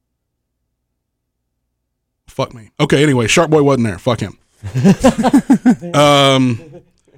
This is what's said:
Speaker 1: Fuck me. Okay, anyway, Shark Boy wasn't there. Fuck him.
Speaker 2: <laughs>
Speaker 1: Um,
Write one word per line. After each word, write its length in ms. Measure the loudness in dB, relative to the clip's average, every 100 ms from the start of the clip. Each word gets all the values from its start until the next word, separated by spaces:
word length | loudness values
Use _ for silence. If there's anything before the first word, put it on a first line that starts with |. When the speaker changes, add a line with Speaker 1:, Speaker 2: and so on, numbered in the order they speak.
| _ _ _ _ _ _ _ _ _ _ _ _ _ _ _ _ _ _ _ _ _ _ _
Speaker 1:
Fuck 260 | -12 -12
me. 160 | -12 -16 -8
Okay, 220 | -2 0
anyway, 240 | 0 0 0
Shark 220 | 0 0
Boy 140 | 2
wasn't 220 | 2 0 -2
there. 120 | -6
Fuck 200 | -6 -6
him. 160 | -8 -14 _ _
Speaker 2:
<laughs> 1300 | -10 0 2 2 0 0 0 0 2 0 2 -2 -2
Speaker 1:
Um, 880 | 0 2 2 2 2 0 -4 -10 -20 -20 _ _